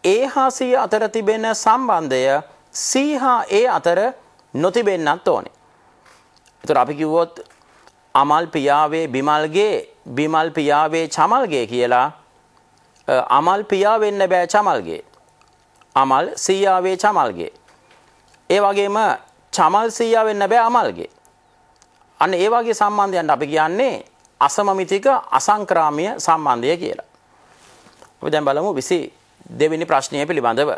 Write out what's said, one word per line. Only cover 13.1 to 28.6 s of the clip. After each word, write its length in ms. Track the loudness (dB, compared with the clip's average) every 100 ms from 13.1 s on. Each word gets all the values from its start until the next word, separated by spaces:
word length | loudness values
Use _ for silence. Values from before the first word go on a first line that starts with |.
| -2 4
අමල් 340 | 2 4 0
පියා 360 | -2 0 2 2
වෙන්න 280 | 0 0 0
බෑ 180 | 0 2
චමල්ගේ. 560 | 2 2 -2 -4 -12 -14 _ _ _ _ _ _ _ _ 0
අමල් 300 | 2 2 0 -4
සීයාවේ 600 | -2 2 2 2 0 0
චමල්ගේ. 560 | 0 2 0 -4 -10 -12 _ _ _ _ _ _ _ _ _
ඒ 100 | 2
වගේම 380 | 2 0 0 0 0 -2 -8 _ _
චමල් 380 | 2 4 4 0
සීයා 340 | -2 2 2
වෙන්න 240 | 2 0 2
බෑ 100 | 2
අමල්ගේ. 520 | 4 2 0 -4 -14 _ _ _ _ _ _ _ _ _ _ _
අන්න 140 | -2
ඒ 140 | 0 0
වගේ 240 | 0 -2
සම්බන්ධයන්ට 560 | 0 0 0 0 0 0
අපි 160 | -2 -2
කියන්නේ 580 | 0 0 0 -2 -4 -12 _ _ _
අසමමිතික 680 | 0 2 0 -2 -2 0 2 0 0
අසංක්‍රාමීය 840 | 0 0 -2 0 0 0 -2 -6 -4
සම්බන්ධය 580 | 0 0 0 0 0 -2
කියලා. 320 | -4 -10 -14 _ _ _ _ _ -20 -20 -20 _ -20
අපි 160 | _ -4
දැන් 120 | -2
බලමු 300 | 0 0